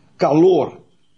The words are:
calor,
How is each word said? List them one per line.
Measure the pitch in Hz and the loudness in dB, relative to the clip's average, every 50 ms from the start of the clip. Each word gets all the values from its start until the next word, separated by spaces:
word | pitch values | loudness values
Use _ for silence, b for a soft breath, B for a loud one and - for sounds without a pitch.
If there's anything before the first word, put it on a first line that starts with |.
| _ _ _ - | _ _ _ -4
calor, | 180 151 139 160 170 190 180 151 120 - - - - _ _ _ _ _ _ | -4 -2 0 2 2 2 2 0 -2 -6 -10 -18 -20 _ _ _ _ _ _